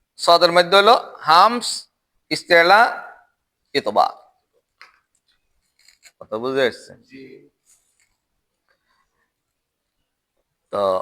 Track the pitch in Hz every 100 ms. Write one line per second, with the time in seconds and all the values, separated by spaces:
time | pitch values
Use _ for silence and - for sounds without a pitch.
0 | _ - - 170 170 175 175 196 208 254
1 | - - 156 165 214 240 - - - _
2 | _ _ - - - 170 170 208 247 -
3 | - - _ _ _ _ _ 139 104 101
4 | - - _ _ _ _ _ _ - _
5 | _ _ _ _ _ _ _ _ _ _
6 | _ - - 110 127 135 120 - - -
7 | _ - - - _ _ _ _ _ _
8 | _ _ _ _ _ _ _ _ _ _
9 | _ _ _ _ _ _ _ _ _ _
10 | _ _ _ _ _ _ _ 101 98 92